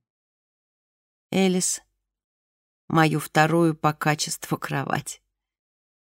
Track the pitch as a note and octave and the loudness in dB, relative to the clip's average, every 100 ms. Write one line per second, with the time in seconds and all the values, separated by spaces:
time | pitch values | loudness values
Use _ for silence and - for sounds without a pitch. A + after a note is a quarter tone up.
0 | _ _ _ _ _ _ _ _ _ _ | _ _ _ _ _ _ _ _ _ _
1 | _ _ _ F3+ F#3+ F3+ - - - _ | _ _ _ 0 2 2 -2 -6 -12 _
2 | _ _ _ _ _ _ _ _ _ E3 | _ _ _ _ _ _ _ _ _ 2
3 | D#3+ D3+ - - D#3 E3+ E3 D#3 D#3 D3+ | 2 2 -2 2 4 4 2 2 -2 0
4 | D#3 D3+ - - - D3+ - D3 C3 - | -2 -2 -4 -8 -6 -6 -4 -6 -4 -6
5 | - - _ _ _ _ _ _ _ _ | -6 -16 _ _ _ _ _ _ _ _